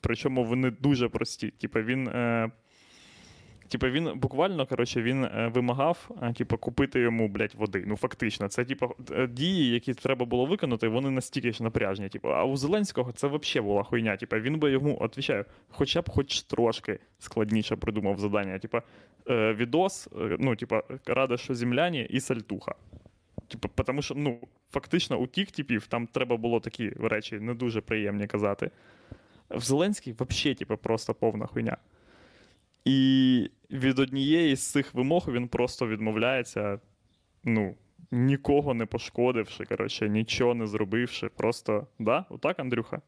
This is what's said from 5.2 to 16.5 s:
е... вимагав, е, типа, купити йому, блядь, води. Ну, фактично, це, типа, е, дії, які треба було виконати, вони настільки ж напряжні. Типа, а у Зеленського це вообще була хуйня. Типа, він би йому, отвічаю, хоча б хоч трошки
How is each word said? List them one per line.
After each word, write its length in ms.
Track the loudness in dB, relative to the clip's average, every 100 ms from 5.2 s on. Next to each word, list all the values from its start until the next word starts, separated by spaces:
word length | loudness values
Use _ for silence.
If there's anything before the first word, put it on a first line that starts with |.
е... 260 | 0 -2 0
вимагав, 560 | 0 0 2 2 0 -6 -8
е, 100 | -6
типа, 240 | -4 -2 -2
купити 440 | -2 0 0 4
йому, 280 | 2 2 0
блядь, 260 | 0 -4
води. 300 | -2 -2 -2 -4
Ну, 100 | -2
фактично, 520 | -4 -2 -4 -2 -4
це, 160 | -2
типа, 240 | -4 -2 -4 -4 -6
е, 140 | -2 -2
дії, 440 | 0 0 4 4
які 240 | 2 0
треба 320 | -4 -2 0 2
було 200 | 2 2
виконати, 420 | 0 0 0 0
вони 220 | 0 0
настільки 420 | -2 -2 -2 -2
ж 100 | -2
напряжні. 460 | -2 -2 -2 -2 -6
Типа, 200 | -6 -2
а 100 | 2
у 120 | 2 2
Зеленського 560 | 0 0 0 -2 -4
це 140 | -2 -2
вообще 340 | -2 -2 0
була 220 | 2 0
хуйня. 340 | 2 0 0 -2
Типа, 220 | -2 -2
він 200 | 0 2
би 120 | 2
йому, 280 | 4 2 0
отвічаю, 440 | -2 -2 -2 -2 -4 -12 _
хоча 300 | -4 0 0
б 80 | 0
хоч 320 | -2 -2 -4
трошки 560 | -4